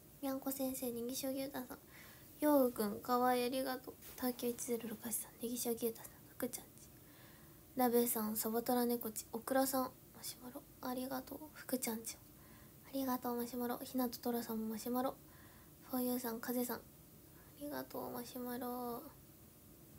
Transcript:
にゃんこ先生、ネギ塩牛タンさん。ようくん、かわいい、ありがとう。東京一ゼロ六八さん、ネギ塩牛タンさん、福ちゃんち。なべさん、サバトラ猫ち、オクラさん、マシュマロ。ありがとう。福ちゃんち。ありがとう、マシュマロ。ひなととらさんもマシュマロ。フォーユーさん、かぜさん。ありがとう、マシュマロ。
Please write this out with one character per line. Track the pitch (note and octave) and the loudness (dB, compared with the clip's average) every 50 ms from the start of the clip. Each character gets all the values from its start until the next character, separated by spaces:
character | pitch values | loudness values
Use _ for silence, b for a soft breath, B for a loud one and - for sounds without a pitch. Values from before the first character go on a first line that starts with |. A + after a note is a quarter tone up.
| - - - - | -20 -20 -10 -4
に | - C4+ | -2 -2
ゃ | C4+ | 0
ん | C4+ | 0
こ | C4+ C4+ | 0 0
先 | C4+ - C4+ C4 C4 | 0 2 0 0 0
生、 | - - B3 | 0 -2 -2
ネ | A#3 A#3 | 0 0
ギ | A#3 A#3+ C4 C4 - | -2 -2 -2 -2 0
塩 | C4+ C4 | 0 0
牛 | C#4 C4+ C#4 | 0 0 -2
タ | C#4+ C4+ | -2 -4
ン | B3+ - | -6 -6
さ | C#4 | -8
ん。 | - - B B B B B B B B B B - | -12 -14 B B B B B B B B B B 4
よ | - D4+ D4 C#4+ C4 | 6 10 10 10 10
う | B3 B3 | 8 6
く | - A3 | 4 2
ん、 | G3+ G3+ A3+ | 2 0 0
か | - - B3 B3 | 0 2 4 6
わ | B3 B3+ B3+ | 8 8 6
い | B3 | 6
い、 | B3 | 4
あ | B3 | 4
り | C4 C4 C4 | 2 2 2
が | C4+ B3+ C4 | 0 0 -2
と | - - | -4 -8
う。 | - - - - - - | -12 -12 -14 -14 -6 -2
東 | - B3+ A#3+ | 0 0 0
京 | - - A#3+ | 2 0 0
一 | A#3+ A#3+ - | 0 0 0
ゼ | - A#3+ A3+ | 0 0 0
ロ | A#3 A3 | 0 -2
六 | A3+ - | -6 -6
八 | - A#3 G#3+ | -4 -4 -4
さ | - - - | -4 -4 -6
ん、 | - - | -8 -4
ネ | - A3+ | -4 -2
ギ | B3 B3 - | -2 0 0
塩 | A#3+ A#3 | 0 0
牛 | A3+ - A#3 A3+ | 2 0 0 -2
タ | - | -2
ン | - | -8
さ | - | -14
ん、 | - - - - | -16 -16 -18 -16
福 | - - - A#3+ | -8 -4 -4 -4
ち | - - | -4 -6
ゃ | |
ん | - | -10
ち。 | - - - - - - - B B B B B B B B B B B B B B - - | -12 -16 -18 -18 -18 -18 -18 B B B B B B B B B B B B B B 2 4
な | B3+ B3 | 6 8
べ | A#3 A#3+ A#3+ | 8 8 6
さ | A#3+ - A3+ G#3+ G#3+ | 6 4 2 0 0
ん、 | A3 | 0
サ | A3 - A3+ | 0 0 2
バ | A3 A#3 | 2 2
ト | A#3+ - B3 | 4 4 4
ラ | B3 A#3+ | 6 6
猫 | A#3+ A#3+ A#3+ - A3+ | 4 4 2 0 -2
ち、 | G#3+ - - - | -6 -6 -6 -6
オ | - A#3 | -6 -4
ク | A3+ - C4 | 0 4 4
ラ | C4 C4+ | 6 6
さ | C4+ C4+ C4 | 6 4 2
ん、 | B3+ - - - - - - | 2 0 -2 -8 -18 -18 -16
マ | - - | -12 -10
シ | - - - | -10 -10 -10
ュ | - | -10
マ | B3 | -12
ロ。 | A#3+ C#4+ - - - - | -12 -12 -12 -14 -14 -8
あ | - C4 B3+ | -4 -4 -2
り | B3+ B3+ C4 | -2 -2 -2
が | C4+ B3+ | -4 -4
と | C4 - C4+ | -6 -6 -8
う。 | C#4+ D4+ D4+ - | -10 -10 -12 -14
福 | - - - - B3+ | -14 -6 -2 -2 0
ち | B3+ A#3+ | 0 0
ゃ | A3+ | -2
ん | A3+ A3+ | -2 -2
ち。 | - - - - - - B B B B B B B B B B | -6 -8 -10 -12 -20 -20 B B B B B B B B B B
あ | - - | -6 -2
り | C4+ C4+ | 0 0
が | C4 B3 B3 | 2 2 0
と | - B3 | 0 0
う、 | A#3+ A#3+ | 0 0
マ | A#3+ A#3+ | -2 -2
シ | - | -2
ュ | B3 | -2
マ | A#3+ A#3+ | -2 -2
ロ。 | A#3+ - C4+ | -2 -2 -4
ひ | C4 - B3+ | -2 0 2
な | B3+ A#3+ | 2 2
と | A#3 - | 0 -2
と | - B3 | 0 0
ら | A#3+ A#3 A#3+ | 0 0 0
さ | - A3+ | 0 -2
ん | A3 | -2
も | A3 A3 | 0 0
マ | A3 G#3+ | -2 -2
シ | - B3 | -2 0
ュ | |
マ | B3 B3 B3+ | 2 2 2
ロ。 | C4+ - - - B B B B B B B B B B B - - | 2 0 -4 -10 B B B B B B B B B B B -8 -4
フ | - B3+ | -2 0
ォ | |
ー | B3 | 2
ユ | B3 B3 | 2 2
ー | B3 | 2
さ | B3 A#3+ | 0 -2
ん、 | A3+ A3+ | -2 -2
か | A#3 - | -2 0
ぜ | B3 B3+ B3 | 2 2 2
さ | A#3+ A3+ | 0 -2
ん。 | - | -4
あ | - - - - - - - - - - B B B B B B | -6 -10 -18 -20 -20 -20 -20 -20 -20 -20 B B B B B B
り | C#4+ D4 | -8 -6
が | D4 C4 C4 | -4 -4 -4
と | C4 C4 C4 | -4 -4 -6
う、 | B3 B3 | -4 -4
マ | B3 B3 A#3+ | -4 -6 -6
シ | A#3+ - | -8 -8
ュ | B3+ B3 | -6 -6
マ | B3 B3 A#3+ | -4 -4 -4
ロ。 | B3+ B3 B3 B3 B3 A#3+ A#3 A#3 - C#4+ - - - - - - - - - - - - - - - - - | -2 -2 -2 -2 -2 -4 -4 -6 -8 -10 -14 -18 -20 -20 -20 -20 -20 -20 -20 -20 -20 -20 -20 -20 -20 -20 -20